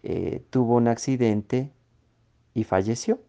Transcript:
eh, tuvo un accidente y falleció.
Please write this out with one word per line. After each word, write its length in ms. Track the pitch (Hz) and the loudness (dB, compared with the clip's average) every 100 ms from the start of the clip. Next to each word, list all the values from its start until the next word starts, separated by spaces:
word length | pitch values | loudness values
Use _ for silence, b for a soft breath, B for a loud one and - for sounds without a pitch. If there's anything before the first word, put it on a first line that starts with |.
eh, 420 | 104 90 90 - - | -6 -4 -4 -6 -4
tuvo 260 | 131 117 | 0 4
un 120 | 120 117 | 4 4
accidente 840 | 113 - 127 117 104 104 127 143 _ _ _ _ _ _ _ _ | 0 -2 0 2 0 -2 -4 -4 _ _ _ _ _ _ _ _
y 100 | 113 | -6
falleció. 560 | 110 95 101 120 - 247 | 0 0 0 -4 -2 -4